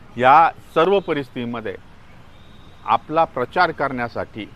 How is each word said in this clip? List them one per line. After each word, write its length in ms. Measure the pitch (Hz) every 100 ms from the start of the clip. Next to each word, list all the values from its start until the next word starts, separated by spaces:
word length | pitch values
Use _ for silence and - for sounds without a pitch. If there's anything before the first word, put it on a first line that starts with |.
| - 120
या 340 | 123 147 165 - - -
सर्व 240 | 170 196
परिस्थितीमध्ये 760 | 180 147 135 131 120 117 107 95 - - - - - - - - - - -
आपला 380 | 117 - 156
प्रचार 480 | 160 - 123 180 175
करण्यासाठी, 800 | 151 139 131 120 110 90 - 101